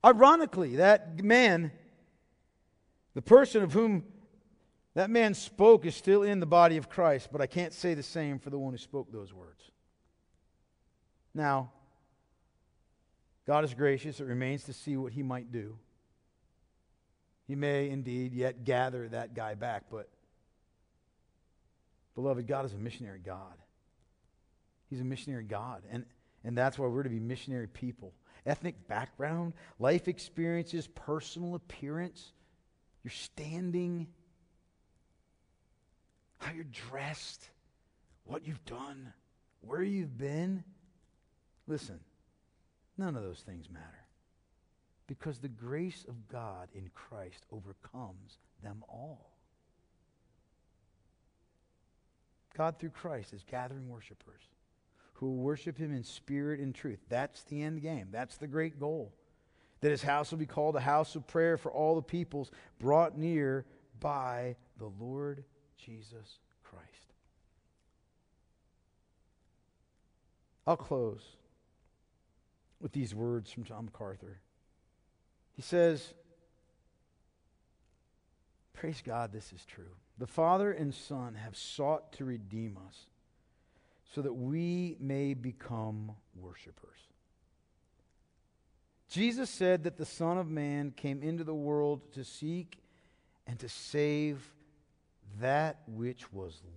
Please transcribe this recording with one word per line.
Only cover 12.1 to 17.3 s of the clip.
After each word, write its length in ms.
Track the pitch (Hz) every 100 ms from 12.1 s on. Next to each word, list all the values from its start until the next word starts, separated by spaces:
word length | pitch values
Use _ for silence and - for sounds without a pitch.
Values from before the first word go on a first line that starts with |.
| _ _ _ _ _ _ _ _ _ _ _ _ _ -
God 180 | 147
is 100 | 156
gracious. 460 | 120 143 135 147 135
It 40 |
remains 400 | 135 123 131 139
to 80 | -
see 240 | 127 - 135
what 160 | 131
he 100 | 120
might 280 | 135 127 120
do. 260 | 120 107 110 _ _ _ _ _ _ _ _ _ _ _ _ _ _ _